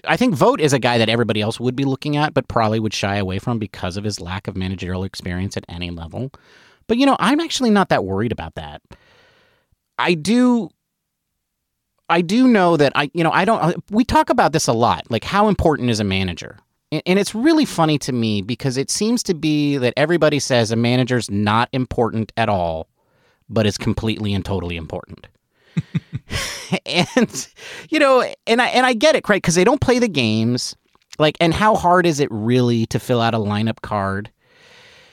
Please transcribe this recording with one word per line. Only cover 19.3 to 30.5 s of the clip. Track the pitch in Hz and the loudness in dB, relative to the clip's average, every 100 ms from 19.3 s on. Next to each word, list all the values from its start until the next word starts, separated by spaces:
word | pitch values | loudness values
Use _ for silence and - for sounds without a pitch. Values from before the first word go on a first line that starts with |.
be | 156 156 151 143 143 | -2 0 0 0 0
that | 120 117 | 0 0
everybody | 151 170 151 143 | 0 2 2 2
says | - 123 107 | 2 2 2
a | 117 | 2
manager's | 117 127 123 123 - | 2 2 2 0 0
not | 101 104 110 123 | 0 2 2 0
important | 135 123 - 113 110 104 - | -2 -4 -2 -2 -2 -4 -2
at | 110 | 0
all, | 98 85 80 - _ _ _ _ _ - | 0 -2 -4 -10 _ _ _ _ _ -6
but | 107 104 | 0 0
is | - | 0
completely | 107 101 110 104 104 | -4 -2 -4 -4 -4
and | 101 90 | -4 -4
totally | 98 87 85 | -6 -6 -8
important. | 80 92 - 101 - _ _ _ _ - | -8 -12 -12 -20 -20 _ _ _ _ -10
<laughs> | - - - - - - - - - 196 - | -6 -8 -8 -12 -8 -8 -8 -10 -6 -6 -2
And, | 165 156 254 220 135 - - - - - | -2 0 0 0 -2 -14 -18 -18 -18 -4
you | 311 | 0
know, | 269 254 135 - - | 4 4 2 -4 0
and | 233 | 2
I, | 240 | 2
and | 247 254 | 2 2
I | |
get | 226 302 | 2 2
it, | 233 - | 2 2
right? | 190 | 0
'Cause | - 170 | 2 2
they | 190 | 2
don't | 294 | 2
play | - 247 | 2 2
the | 233 | 2
games. | 147 113 110 113 | 2 0 2 0